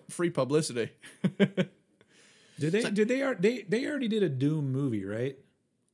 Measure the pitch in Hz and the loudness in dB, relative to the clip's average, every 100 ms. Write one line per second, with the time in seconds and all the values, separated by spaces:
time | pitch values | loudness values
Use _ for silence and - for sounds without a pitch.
0 | - - 175 151 127 156 151 120 110 - | -8 -4 -2 0 0 0 0 -4 -6 -8
1 | - - - - 196 - - - _ _ | -20 -4 -4 2 2 2 -4 -8 _ _
2 | _ _ - _ _ - 151 202 254 208 | _ _ -20 _ _ -4 0 0 0 2
3 | 214 262 269 208 208 247 - 220 294 294 | 2 2 0 2 2 0 -2 -2 -2 -2
4 | 226 214 175 127 147 156 139 131 139 107 | 0 2 2 2 0 0 0 0 0 -2
5 | 95 110 135 - _ _ _ _ _ | -2 -4 -4 -6 _ _ _ _ _